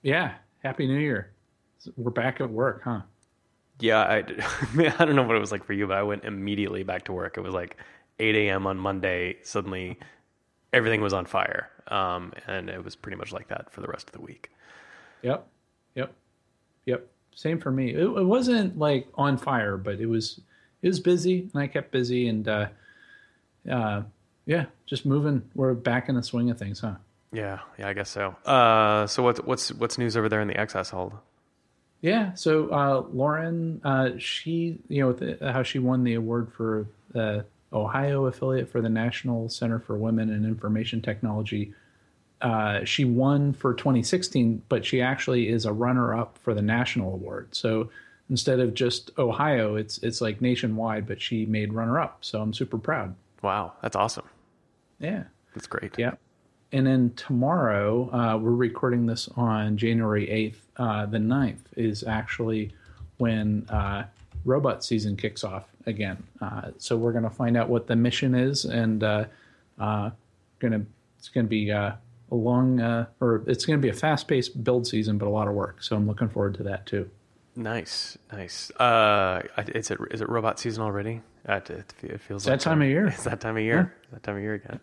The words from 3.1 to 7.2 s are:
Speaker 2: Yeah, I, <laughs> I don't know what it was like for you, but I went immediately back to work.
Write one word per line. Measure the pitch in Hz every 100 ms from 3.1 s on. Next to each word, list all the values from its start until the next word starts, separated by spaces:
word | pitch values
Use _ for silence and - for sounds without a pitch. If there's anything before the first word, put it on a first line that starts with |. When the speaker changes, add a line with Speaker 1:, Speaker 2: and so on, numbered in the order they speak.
| _ _ _ _ _ _ _
Speaker 2:
Yeah, | 117 110
I, | 92 107
<laughs> | - - - - 120 123 165 -
I |
don't | 170
know | 143
what | 123 113
it |
was | 104
like | 101
for | -
you, | 101 101
but | 95
I |
went | 104 104
immediately | 110 101 98 101 98 95
back | 95 90
to | -
work. | 90